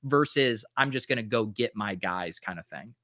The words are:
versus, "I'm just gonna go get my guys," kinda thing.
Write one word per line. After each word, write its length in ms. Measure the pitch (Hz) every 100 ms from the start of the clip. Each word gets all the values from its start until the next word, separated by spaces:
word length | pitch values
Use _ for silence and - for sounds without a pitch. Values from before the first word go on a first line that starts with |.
versus, 600 | 139 143 147 - 131 113 - -
"I'm 160 | 139
just 160 | 131 -
gonna 160 | 127
go 220 | 110 117 107
get 280 | 101 120
my 220 | 104 104 95
guys," 420 | 92 90 87 87
kinda 260 | - 87 -
thing. 260 | 73 101 123